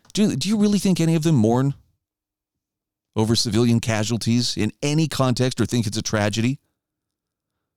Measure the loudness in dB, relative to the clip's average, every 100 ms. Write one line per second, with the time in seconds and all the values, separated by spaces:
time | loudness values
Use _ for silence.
0 | _ -2 0 0 -2 0 2 2 2 2
1 | 2 2 2 2 4 2 0 -4 _ _
2 | _ _ _ _ _ _ _ _ _ _
3 | _ -4 0 0 0 2 2 2 0 -2
4 | -2 -2 0 0 -2 -2 -4 -4 -2 0
5 | 0 0 0 0 -2 -2 -2 -2 -2 -4
6 | -4 -2 -2 0 -2 -4 _ _ _ _
7 | _ _ _ _ _ _ _